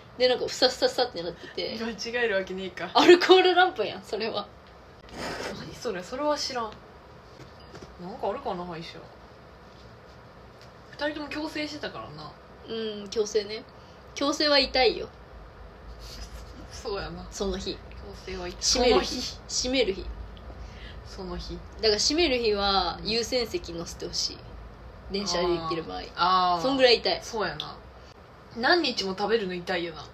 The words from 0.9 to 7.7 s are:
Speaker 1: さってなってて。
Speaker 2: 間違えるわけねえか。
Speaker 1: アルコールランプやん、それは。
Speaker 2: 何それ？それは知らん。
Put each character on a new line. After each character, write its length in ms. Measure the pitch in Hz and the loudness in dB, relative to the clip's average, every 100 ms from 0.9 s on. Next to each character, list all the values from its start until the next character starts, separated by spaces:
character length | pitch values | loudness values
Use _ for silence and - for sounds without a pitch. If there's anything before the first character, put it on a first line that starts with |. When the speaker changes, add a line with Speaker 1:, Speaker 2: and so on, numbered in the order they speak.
Speaker 1:
さ 80 | - | 2
っ 80 | 240 | 0
て 100 | 175 | -2
な 60 | 170 | -6
っ 40 | |
て 160 | 175 - | -8 -10
て。 300 | - 175 226 | -8 -6 -4
Speaker 2:
間 120 | 233 | -6
違 340 | 220 233 240 | -6 -6 -2
え 40 | 233 | 0
る 80 | 196 | 0
わ 80 | |
け 100 | 190 | -2
ね 120 | 185 190 | -6 -8
え 40 | |
か。 200 | - 175 | -8 0
Speaker 1:
ア 100 | - 311 | 8 12
ル 120 | 349 | 12
コ 160 | - | 12
ー 80 | 370 | 10
ル 120 | 370 | 10
ラ 120 | 349 370 | 8 6
ン 80 | |
プ 100 | - | 4
や 140 | 185 196 | -4 -6
ん、 40 | |
そ 140 | - 214 | -8 -6
れ 120 | 220 | -4
は。 160 | 202 - - - - - - - - - - - - | -4 -8 -12 -20 -20 -20 -20 -16 -10 -8 -6 -8 -10
Speaker 2:
何 140 | - | -12
そ 180 | - 240 | -8 -6
れ？ 100 | 180 | -6
そ 140 | - 254 | -6 -2
れ 60 | |
は 140 | 294 294 | 0 0
知 180 | - | -2
ら 80 | 254 | -4
ん。 80 | 220 - - - - - - - - - - | -6 -8 -18 -20 -20 -20 -20 -20 -20 -20 -18